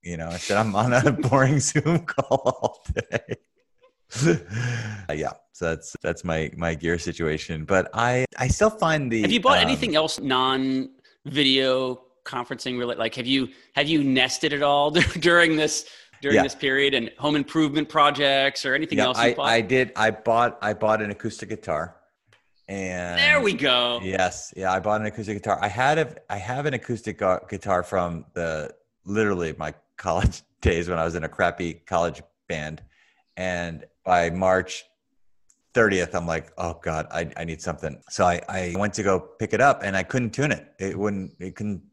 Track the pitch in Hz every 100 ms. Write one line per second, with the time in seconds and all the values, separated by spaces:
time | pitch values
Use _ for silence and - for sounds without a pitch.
0 | 87 85 82 87 - 101 110 98 120 123
1 | 139 139 135 135 131 143 - 151 147 170
2 | - - - 135 - - - - - -
3 | - - - 117 _ _ _ _ _ _
4 | _ 117 151 165 - 110 120 117 110 104
5 | 95 76 76 - _ - 85 80 - -
6 | 87 85 87 80 78 - 85 80 82 85
7 | 87 82 82 78 - 80 78 95 - -
8 | 120 127 127 - 127 - 214 214 165 156
9 | 131 113 104 233 247 277 208 269 240 151
10 | 160 - 139 127 131 131 131 131 131 _
11 | _ _ - 135 139 135 131 131 131 123
12 | _ _ - 127 123 127 135 123 120 -
13 | 113 120 120 135 123 - _ - 147 160
14 | 139 131 127 - 156 143 143 143 147 156
15 | - 170 170 175 165 156 151 - - -
16 | - - 143 139 139 - 139 135 139 131
17 | 113 - 147 151 139 160 151 147 151 156
18 | 147 139 143 135 135 - 139 135 156 107
19 | 113 123 120 120 135 113 110 131 123 -
20 | 110 110 - 113 120 - 104 104 107 107
21 | 104 101 113 - 104 110 - 76 85 -
22 | _ _ _ _ _ _ - 98 95 90
23 | 87 87 294 302 220 - 139 123 120 120
24 | 95 92 90 - - - 92 95 98 107
25 | 107 107 104 104 110 95 104 101 135 156
26 | 160 80 _ 101 95 127 147 127 - 113
27 | - 98 98 92 - 98 101 90 90 98
28 | 87 82 - - 82 78 73 - _ _
29 | 90 104 107 92 82 76 78 - _ -
30 | 92 82 - - _ _ 110 85 85 85
31 | 82 85 78 - 90 - 85 - - 87
32 | 85 71 - _ _ 80 76 78 - _
33 | _ _ _ - 92 87 85 80 - _
34 | - 90 85 87 95 92 92 - - _
35 | _ _ _ _ _ _ _ - 110 95
36 | 82 95 85 80 - - 87 82 - 78
37 | 78 82 85 - 82 80 - 80 78 69
38 | - - 90 87 - 95 90 90 104 101
39 | 98 92 - - 110 107 139 131 101 95
40 | 92 131 117 113 143 98 - _ 95 90
41 | 104 98 95 _ 90 90 107 95 -